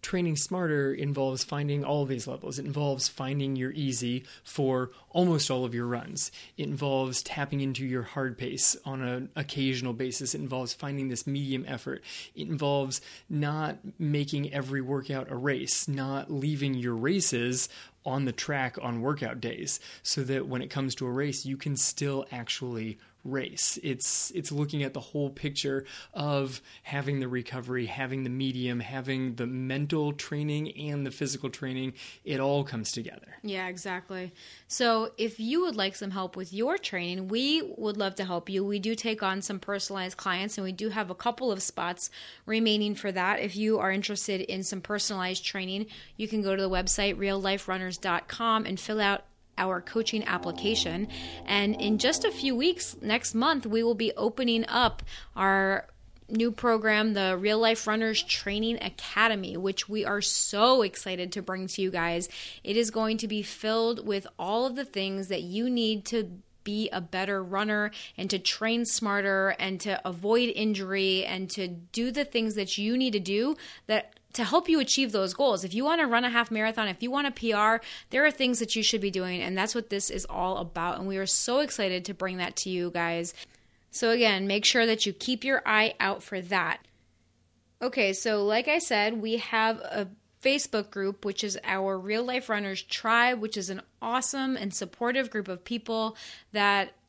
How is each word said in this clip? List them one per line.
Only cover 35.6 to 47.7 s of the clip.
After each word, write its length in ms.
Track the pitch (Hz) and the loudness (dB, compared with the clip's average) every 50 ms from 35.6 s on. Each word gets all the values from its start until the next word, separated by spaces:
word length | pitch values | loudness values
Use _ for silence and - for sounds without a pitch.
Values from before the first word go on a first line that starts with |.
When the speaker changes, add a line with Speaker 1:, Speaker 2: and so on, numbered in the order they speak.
Speaker 2:
would 140 | 359 349 240 | 2 2 2
like 200 | 214 190 196 190 | 0 0 0 0
some 160 | - 208 196 | -4 -6 -6
help 240 | 185 196 185 180 - | -4 -4 -4 -4 -6
with 180 | 190 185 165 185 | -8 -10 -8 -2
your 240 | 196 226 262 349 392 | -2 0 0 0 0
training, 500 | - - - 185 175 175 180 185 190 190 | -2 -4 -4 -4 -4 -2 -4 -4 -4 -2
we 360 | 208 233 262 277 302 320 - 190 196 - | 0 2 2 4 2 2 0 -2 -6 -4
would 200 | 226 208 202 208 | -4 -2 0 0
love 160 | 202 190 190 - | -2 -2 0 -2
to 80 | 196 | -4
help 220 | 185 180 170 165 - | -2 -2 -4 -4 -2
you. 160 | 190 190 196 | -2 0 0
We 140 | 202 208 208 | 0 0 -2
do 160 | 190 220 226 | 0 -2 -2
take 300 | 220 - 233 220 214 208 | -2 -2 -4 -2 0 0
on 180 | 190 190 196 | -2 -2 -2
some 160 | 190 - 202 190 | -4 -4 -6 -6
personalized 580 | - - 202 196 - - 196 196 185 185 185 - | -4 -4 -4 -4 -4 -4 -4 -4 -6 -6 -6 -6
clients, 420 | - 196 180 180 190 208 - - | -2 -2 0 0 -2 -4 -4 -4
and 40 | 190 | -4
we 80 | 185 | -4
do 180 | 190 180 214 226 | -4 -4 -4 -2
have 200 | 190 190 190 175 | -2 -2 -4 -4
a 60 | 185 | -6
couple 360 | - - 240 240 240 254 247 | -4 -2 -2 -2 0 0 -2
of 120 | 202 190 196 | 0 0 -2
spots 480 | - - - 170 175 185 - - - - - - - - - _ | -4 -4 -4 -4 -4 -4 -4 -6 -8 -8 -10 -18 -18 -20 -18 _
remaining 480 | - 220 220 226 220 214 214 208 208 208 | -2 0 2 4 4 4 4 2 0 -2
for 180 | 196 - 202 | -2 -4 -4
that. 280 | 190 190 180 185 208 - | -2 0 2 2 2 2
If 160 | - 202 180 | 0 -2 -2
you 240 | 202 214 214 220 - | 0 2 2 4 4
are 120 | - 190 | 4 2
interested 500 | 190 196 202 - 208 196 - - 196 185 | 2 0 0 -2 -4 -4 -2 -2 -2 -2
in 200 | 190 - 190 190 | -2 -4 -4 -4
some 200 | 190 - - 190 | -4 -4 -4 -6
personalized 600 | 180 - 208 202 - - 214 190 180 180 185 180 - | -4 -4 -2 -2 -2 -2 -2 -2 -2 -2 -2 -2 -4
training, 440 | - - 196 185 185 185 196 214 214 - - - - - | -4 -4 -4 -4 -4 -2 -4 -4 -6 -8 -18 -18 -20 -8
you 120 | - 214 214 | -8 -6 -2
can 160 | 220 214 202 | 0 0 2
go 120 | 196 196 | 2 2
to 60 | 196 | 2
the 80 | 196 190 | 2 2
website, 480 | 190 180 185 190 - - 202 202 190 - | 2 2 2 2 2 2 2 0 2 0
real 240 | 196 196 196 196 | 0 0 0 0
life 260 | 190 190 190 196 - | 2 0 0 0 0
runners 300 | - | -2